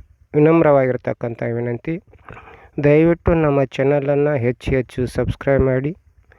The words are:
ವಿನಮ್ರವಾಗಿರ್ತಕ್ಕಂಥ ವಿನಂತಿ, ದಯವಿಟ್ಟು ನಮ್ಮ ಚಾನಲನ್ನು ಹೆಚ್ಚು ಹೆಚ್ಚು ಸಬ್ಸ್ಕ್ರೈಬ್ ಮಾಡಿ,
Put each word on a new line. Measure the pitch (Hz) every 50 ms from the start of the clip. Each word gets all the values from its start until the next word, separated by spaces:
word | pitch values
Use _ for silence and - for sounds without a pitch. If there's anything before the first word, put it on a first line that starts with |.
| - _ _ _ _ _ -
ವಿನಮ್ರವಾಗಿರ್ತಕ್ಕಂಥ | 147 151 160 160 165 165 151 143 139 131 127 123 123 - 123 117 - - 120 117 - 123 120 117 117
ವಿನಂತಿ, | 120 120 120 117 - - 160 190 - _ - _ _ - - - - - - - - _ _ - 139
ದಯವಿಟ್ಟು | 147 147 151 160 170 170 165 _ - 175 165 160
ನಮ್ಮ | 147 139 143 139 127 -
ಚಾನಲನ್ನು | - 135 139 147 143 139 143 143 143 143 147 151 135 117
ಹೆಚ್ಚು | 123 123 - - -
ಹೆಚ್ಚು | 135 131 123 - - - 127
ಸಬ್ಸ್ಕ್ರೈಬ್ | 120 - - 127 - - - - 139 139 131 135 131
ಮಾಡಿ, | 127 131 135 147 180 - _ _ _ _ _ _ _